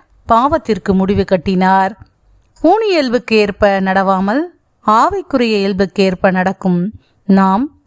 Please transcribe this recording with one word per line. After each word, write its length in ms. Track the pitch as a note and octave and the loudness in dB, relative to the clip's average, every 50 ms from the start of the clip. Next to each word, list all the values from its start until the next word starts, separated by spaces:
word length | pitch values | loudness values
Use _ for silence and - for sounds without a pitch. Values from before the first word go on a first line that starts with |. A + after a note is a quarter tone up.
| _ _ _ _ - - | _ _ _ _ -2 0
பாவத்திற்கு 640 | A3+ A3+ C4 D4 E4 D4+ - - G#3 F3+ - G#3 | 2 2 2 0 -2 -2 -2 -4 -4 -4 -2 -2
முடிவு 320 | F#3+ F#3+ F#3+ F#3+ G3+ G3 F#3+ | 0 0 0 0 0 -2 0
கட்டினார். 760 | - G3 F3+ - G3 F#3+ F#3 F#3 F#3 F#3+ F#3+ F#3+ G#3 A3 _ - _ _ _ _ _ _ _ _ _ _ - | -2 -2 -2 -2 -2 -2 0 2 2 2 2 0 -2 -6 _ -20 _ _ _ _ _ _ _ _ _ _ -2
ஊனியல்புக்கு 640 | - D#4+ G4 A4 A4+ G#4 F4+ D#4 C4+ A#3+ A#3 A#3+ B3 - | 0 2 2 2 0 0 0 0 0 0 -2 -4 -2 0
ஏற்ப 520 | A3 G#3+ G#3 G3+ G3 - G#3+ G3+ G3 F#3+ | 0 0 0 0 0 0 0 0 2 0
நடவாமல் 720 | F#3+ F#3+ F#3+ G3 F#3+ F#3+ F#3+ F#3 F#3+ G3+ A#3 D4 F4 F4 _ _ _ _ _ _ - | -2 0 0 0 0 0 0 0 -2 -2 -2 -4 -4 -6 _ _ _ _ _ _ -2
ஆவிக்குரிய 520 | G#3+ A3 A#3 C#4 F4 G4+ F#4+ - - C#4 B3 | 0 2 2 2 0 -2 -6 -6 -4 -2 -2
இயல்புக்கு 680 | A#3+ A3+ G#3+ G3+ G3 G3+ G3+ F#3 G3 F3+ - G#3 F#3+ | 0 0 0 0 -2 -2 -2 -2 -4 -4 0 0 0
ஏற்ப 260 | F#3+ F#3 - - F#3+ | 0 0 0 0 0
நடக்கும் 600 | F#3 F#3 F#3 F#3+ F#3+ _ - F#3 F3 F3 F3 A3 - - _ _ _ _ - | 0 0 -2 -2 -4 _ -2 -2 -2 0 -2 -6 -8 -14 _ _ _ _ 0
நாம் 560 | - F#3+ F#3+ F#3+ F#3+ F#3+ A3+ C#4 D#4 _ _ _ | 2 2 4 4 2 0 0 -2 -6 _ _ _